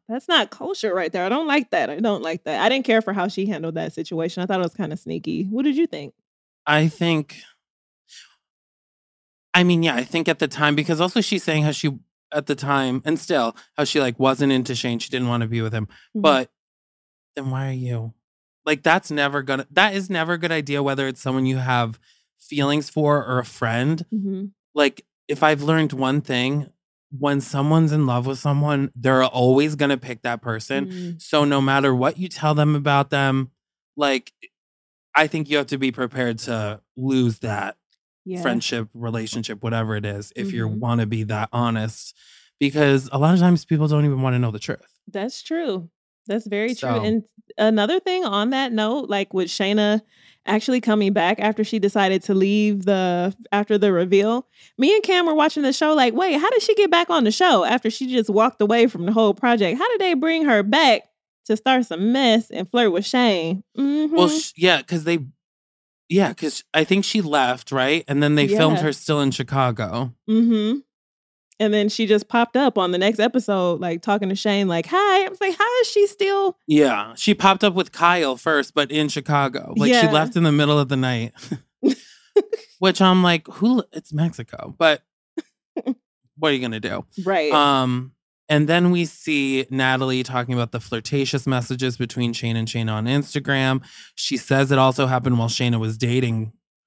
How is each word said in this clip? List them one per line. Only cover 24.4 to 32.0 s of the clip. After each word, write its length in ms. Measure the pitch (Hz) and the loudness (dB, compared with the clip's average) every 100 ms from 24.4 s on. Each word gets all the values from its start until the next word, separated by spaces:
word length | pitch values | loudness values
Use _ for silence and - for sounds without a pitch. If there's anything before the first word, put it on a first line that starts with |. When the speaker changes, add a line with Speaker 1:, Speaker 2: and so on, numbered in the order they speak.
| 196 _ _ | -10 _ _
Speaker 2:
Like, 300 | 147 139 - _ _ - | 0 0 0 _ _ -8
if 140 | 143 | 0
I've 200 | 156 147 | 2 2
learned 300 | 147 160 151 | 0 0 0
one 280 | 131 131 143 | -2 -2 -2
thing, 480 | - 123 127 147 139 _ _ _ _ 131 | -2 -2 -2 -4 -6 _ _ _ _ -6
when 220 | 143 139 | -2 -2
someone's 520 | 123 143 147 160 160 | -2 -2 2 4 4
in 120 | 156 135 | 2 0
love 200 | 123 131 | 0 -4
with 120 | 135 | -4
someone, 520 | 147 143 147 139 139 | -2 0 0 0 -2
they're 300 | 123 131 131 | -2 2 4
always 500 | 127 127 123 135 151 | 4 4 4 4 2
gonna 220 | 147 143 131 | 0 0 0
pick 260 | 127 117 | -4 -8
that 200 | 123 117 | -6 -6
person. 440 | 123 110 - 135 190 | -6 -8 -6 -6 -6
Speaker 1:
Mm. 320 | 180 175 165 | -8 -12 -12
Speaker 2:
So 220 | - 151 | -2 2
no 160 | 143 139 | 4 4
matter 320 | 135 139 139 | 2 2 2
what 240 | 127 | 2